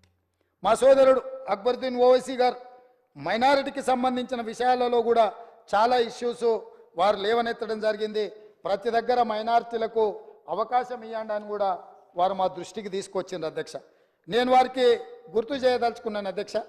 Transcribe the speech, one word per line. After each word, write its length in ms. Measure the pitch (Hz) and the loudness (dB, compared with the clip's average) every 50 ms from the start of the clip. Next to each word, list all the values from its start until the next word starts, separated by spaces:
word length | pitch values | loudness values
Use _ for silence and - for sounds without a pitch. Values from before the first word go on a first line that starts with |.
| _ _ _ _ _ _ _ _ _ _ _ _ - | _ _ _ _ _ _ _ _ _ _ _ _ 0
మా 120 | 196 226 | 0 2
సోదరుడు 460 | 220 240 269 269 269 269 262 262 254 - - - - - - | 6 6 8 8 8 8 6 6 4 2 -4 -10 -10 -6 -6
అక్బరుద్దీన్ 520 | 196 202 196 247 247 233 254 262 247 247 | -6 -2 0 -2 -2 -2 -2 -4 0 4
ఓవైసీ 340 | 247 247 254 254 - 254 269 | 6 6 6 6 2 -2 -2
గారు 200 | 240 247 247 - - - - - - - _ _ _ _ _ _ 143 | 0 0 0 0 -2 -8 -20 -20 -20 -20 _ _ _ _ _ _ -8
మైనారిటీకి 640 | 139 165 196 226 247 269 285 277 269 277 - 277 | -4 -4 -2 2 2 4 4 2 2 -2 -6 -4
సంబంధించిన 600 | 175 240 254 247 247 254 247 247 247 247 262 240 | -2 0 0 2 0 0 -2 -2 -4 -6 -6 -8
విషయాలలో 600 | 226 214 226 - 240 247 254 247 247 247 240 240 | -6 -8 -6 -2 0 2 2 2 2 2 2 2
కూడా 320 | 226 226 233 233 226 196 - - - - - - _ - - | 2 4 4 4 4 2 0 -4 -14 -20 -20 -20 _ -2 2
చాలా 220 | 202 220 240 254 254 | 2 4 4 4 2
ఇష్యూస్ 600 | 233 - - - 240 240 233 - 233 233 226 202 - - - - - _ _ 165 | 0 0 -4 -6 -6 -6 -4 -2 0 0 0 0 -4 -10 -20 -20 -20 _ _ 0
వారు 200 | 180 202 214 196 | 2 2 2 2
లేవనెత్తడం 640 | 196 208 233 233 233 233 226 226 226 208 220 220 | 0 0 0 0 0 -2 -4 -6 -6 -8 -6 -2
జరిగింది. 500 | 208 214 214 208 214 214 208 214 208 190 - - - - _ _ - | -2 -2 -2 -2 -4 -6 -4 -4 -4 -6 -8 -12 -20 -20 _ _ -6
ప్రతి 240 | 165 196 202 - 240 | -4 -4 -2 -2 -2
దగ్గర 340 | 214 233 226 233 247 247 240 | -2 0 0 0 2 2 0
మైనారిటీలకు 960 | 220 214 214 220 233 233 233 233 233 240 226 220 214 - 226 220 208 175 - - - - - _ - | 0 -2 -4 -2 0 0 0 0 0 -4 -4 -4 -2 0 0 0 0 -2 -6 -12 -20 -20 -20 _ -8
అవకాశం 540 | 160 190 220 214 247 247 247 247 247 240 220 | -6 -4 -2 -2 0 -2 -2 -2 -6 -12 -12
ఇవ్వండి 300 | 220 226 220 220 220 208 | -10 -10 -10 -8 -6 -6
అని 140 | 208 208 208 | -8 -6 -6
కూడా 320 | 208 208 202 196 180 170 - - - - _ _ - | -6 -2 -2 -2 -2 -4 -8 -14 -20 -20 _ _ -2
వారు 180 | 175 175 190 196 | 0 0 0 0
మా 140 | 190 185 185 | 0 -2 -2
దృష్టికి 420 | 180 175 170 - - 226 208 202 | -2 -6 -12 -12 -12 -12 -10 -8
తీసుకొచ్చిండ్రు 600 | 180 196 185 - - 190 180 - 185 175 160 156 | -6 -8 -8 -6 -6 -6 -6 -6 -8 -8 -8 -8
అధ్యక్ష. 240 | 156 160 151 - - - - _ _ _ _ _ _ _ _ - | -6 -8 -10 -10 -12 -16 -16 _ _ _ _ _ _ _ _ -4
నేను 220 | 170 233 247 254 | -2 0 2 4
వారికి 480 | 254 254 254 247 254 262 254 240 233 220 - - - - - - 165 | 6 4 4 4 2 2 4 4 4 2 -2 -8 -18 -20 -16 -6 -4
గుర్తు 180 | 220 226 226 294 | -4 -2 -2 -2
చేయదలుచుకున్నాను 760 | 269 240 254 247 240 233 233 220 - - 233 208 208 202 190 | 0 2 2 2 2 0 -2 -2 -4 -8 -8 -8 -6 -6 -6
అధ్యక్ష 260 | 185 202 202 - - 214 240 | -6 -6 -6 -6 -6 -6 -6